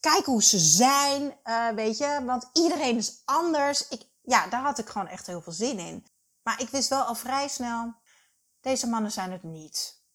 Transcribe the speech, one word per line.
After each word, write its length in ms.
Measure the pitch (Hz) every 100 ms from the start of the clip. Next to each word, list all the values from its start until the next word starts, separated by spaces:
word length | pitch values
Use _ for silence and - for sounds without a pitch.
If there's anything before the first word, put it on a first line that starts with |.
| 320
Kijken 200 | 349 -
hoe 100 | 240
ze 160 | - 214
zijn, 760 | 160 165 254 277 285 277 285 -
eh, 260 | - 226 233
weet 300 | 220 220 220
je. 240 | 285 294
Want 260 | 247 254 -
iedereen 440 | - 339 320 254 233
is 260 | 208 -
anders. 640 | - 285 339 311 285 285 -
Ik, 140 | - - _
ja, 240 | - 247 170
daar 160 | 240
had 160 | 277 277
ik 100 | 220
gewoon 200 | 214 185
echt 180 | 185 -
heel 140 | 175
veel 120 | 160
zin 260 | 165 233 226
in. 280 | 170 165 - _ _ _
Maar 180 | - 214
ik 80 | 262
wist 200 | 277 -
wel 140 | 269
al 120 | 233
vrij 340 | 233 247 269 285
snel, 460 | - 240 233 233 226 _ _ _ _ _ _
deze 260 | 262 262 240
mannen 260 | 226 214
zijn 200 | 208 185
het 100 | 185
niet. 640 | 165 160 156 - - - _